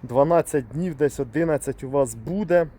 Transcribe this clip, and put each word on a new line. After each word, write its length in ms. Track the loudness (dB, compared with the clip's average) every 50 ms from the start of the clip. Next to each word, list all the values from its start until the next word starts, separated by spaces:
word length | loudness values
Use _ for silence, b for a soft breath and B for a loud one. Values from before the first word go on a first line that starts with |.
дванадцять 640 | -10 -2 2 2 4 4 4 2 2 2 -2 -2 -2 -2
днів, 260 | -6 -4 -4 -4 -2
десь 260 | 0 0 0 0 -2
одинадцять 640 | -8 -4 -2 -2 0 0 0 -2 -2 -6 -8 -6 -8
у 60 | -2
вас 240 | 0 0 0 0 -2
буде 520 | -10 -10 -6 -4 -4 0 2 2 2 2 0 -6